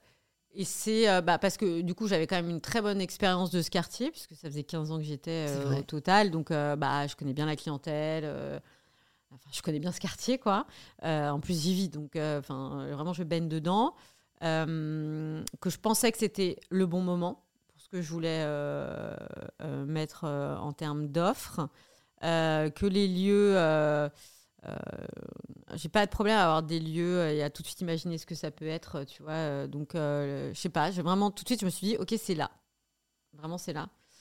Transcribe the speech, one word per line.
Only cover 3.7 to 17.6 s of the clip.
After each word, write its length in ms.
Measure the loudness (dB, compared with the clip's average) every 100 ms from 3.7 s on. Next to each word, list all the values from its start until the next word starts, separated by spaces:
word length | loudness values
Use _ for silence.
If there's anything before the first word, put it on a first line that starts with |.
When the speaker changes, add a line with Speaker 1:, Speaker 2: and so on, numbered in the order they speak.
| 0 -2 -4 -4
Speaker 1:
puisque 240 | -4 -18 -14
ça 140 | -8
faisait 140 | -8
quinze 280 | -6 -4 -4
ans 60 | -4
que 60 |
j'étais, 440 | -4 -6 -4 -2 -2
Speaker 2:
C'est 100 | -2
Speaker 1:
euh, 60 | 0
Speaker 2:
vrai. 140 | 0
Speaker 1:
au 40 |
total. 480 | -2 -4 4 6 6
Donc, 200 | 2 0
euh, 240 | 0 0 0
bah, 320 | 0 0 -2
je 80 | -4
connais 180 | -4
bien 120 | -2 -2
la 100 | -2
clientèle, 680 | -4 -6 -4 -2 -2 -2 -4
euh, 340 | -6 -6 -8 -12 _ _ _ _ _ _
enfin, 180 | -20 -12
je 100 | -8
connais 180 | -4 -2
bien 120 | -2
ce 80 | -4
quartier, 380 | -6 -4 -2 0
quoi. 280 | 2 2 0 -12 -20 -8
Euh, 260 | -2 0 0
en 100 | -2
plus, 200 | -2 0
j'y 120 | 2
vis, 160 | 2 0
donc, 260 | -4 -8 -4
euh, 240 | -2 -2
enfin, 400 | -4 -6 -6 -6
euh, 120 | -6 -4
vraiment, 180 | -4
je 100 | -4
baigne 260 | -2 0 0
dedans. 460 | -2 2 4 4 0 -20 _ _ _
Euh, 1000 | 0 0 0 -2 -2 -2 -2 -4 -4 -6 -8 -4
que 80 | -4
je 80 | -2
pensais 340 | 2 4 4
que 60 | 2
c'était 400 | -2 2 -2 -2 -2
le 160 | 2 2
bon 160 | 2
moment 440 | 2 2 0 -4 _ _